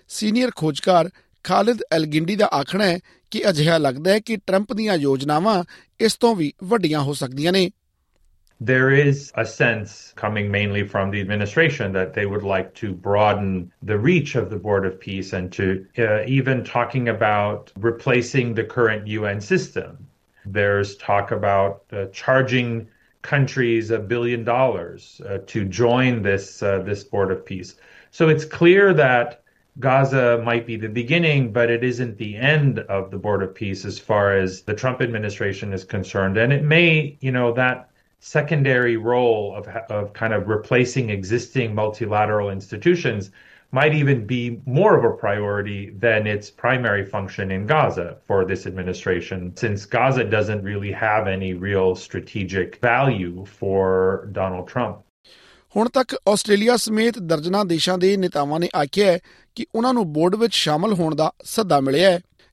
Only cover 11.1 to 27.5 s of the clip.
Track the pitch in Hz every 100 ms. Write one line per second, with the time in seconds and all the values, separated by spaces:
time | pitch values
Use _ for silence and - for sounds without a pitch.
11.1 | 104 95 104 101 165 160 139 98 95 92
12.1 | 104 101 101 98 95 92 - 104 87 98
13.1 | 101 107 101 98 92 87 _ 98 104 131
14.1 | 180 - 123 101 98 104 98 95 - -
15.1 | 98 90 95 92 - 95 95 - - 110
16.1 | 107 123 135 127 127 110 120 117 131 120
17.1 | 101 107 104 104 104 - 98 113 117 139
18.1 | 123 120 135 120 110 110 127 113 107 107
19.1 | 107 104 101 98 180 - - - - -
20.1 | _ _ _ 101 101 101 101 101 - -
21.1 | 101 - 101 101 98 98 - _ 104 95
22.1 | - - 131 110 123 120 117 107 _ _
23.1 | _ - 143 135 135 120 113 107 113 98
24.1 | 120 120 117 110 120 131 95 85 90 -
25.1 | - 101 98 - 113 95 90 120 123 127
26.1 | 117 98 98 - - 101 95 92 101 -
27.1 | 104 95 92 -